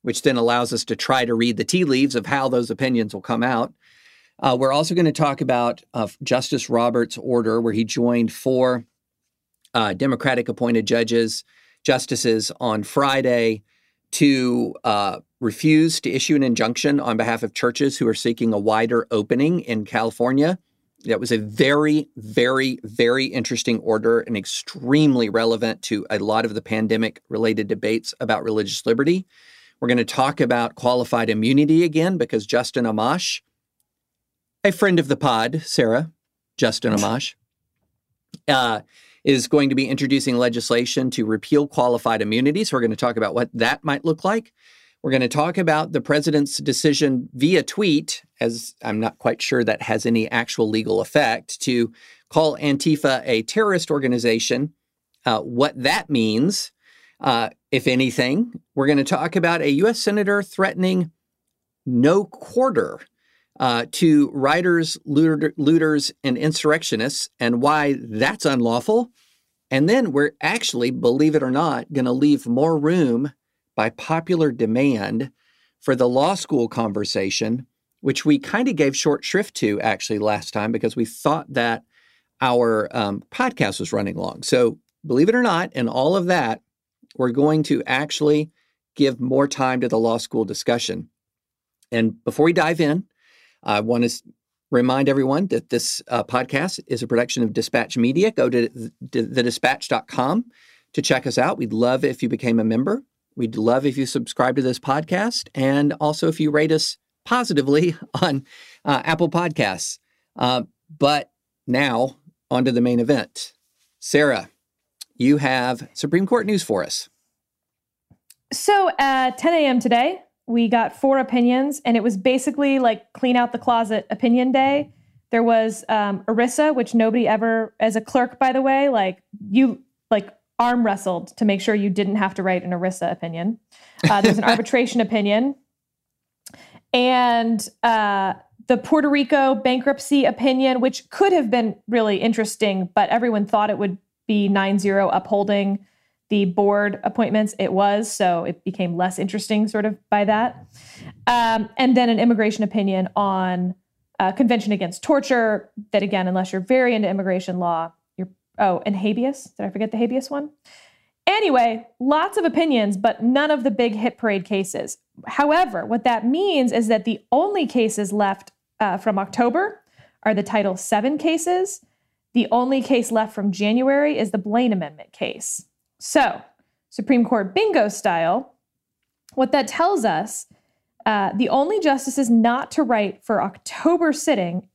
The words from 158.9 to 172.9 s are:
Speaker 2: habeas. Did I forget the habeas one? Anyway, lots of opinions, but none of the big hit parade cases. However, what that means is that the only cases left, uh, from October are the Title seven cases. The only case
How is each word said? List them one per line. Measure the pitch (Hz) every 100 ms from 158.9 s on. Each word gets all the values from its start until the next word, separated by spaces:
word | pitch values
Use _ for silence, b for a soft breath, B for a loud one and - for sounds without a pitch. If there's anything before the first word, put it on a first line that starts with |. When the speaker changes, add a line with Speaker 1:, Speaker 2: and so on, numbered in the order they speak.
| 196
Speaker 2:
habeas. | 208 214 262 277 - -
Did | 202
I |
forget | 196 220
the | 220
habeas | 233 254 262
one? | 285 294 _ b b b b b _ -
Anyway, | 415 403 254 233 226 - _
lots | 254 294 359 427
of | 330
opinions, | - 330 247 208 190
but | 226 -
none | 233 262 302
of | 294
the | 254
big | 208 240
hit | 214 226 -
parade | 226 196 180
cases. | 196 190 - - - _ - -
However, | - 294 320 370 190 208
what | 226 247
that | 233 233
means | 311 403 311 247
is | 233 220
that | 220 233
the | 220 _
only | 262 392 403 254
cases | 262 220 214 196
left, | 208 196 196 - _ _ _
uh, | 208 185
from | 220 196
October | 196 - 240 302 403 - _ b b b
are | 214
the | 202
Title | 196 220 196 185
seven | - 214 247 302
cases. | 311 320 330 359 381 - _ _ _ _ _
The | 247 -
only | 240 247 269
case | -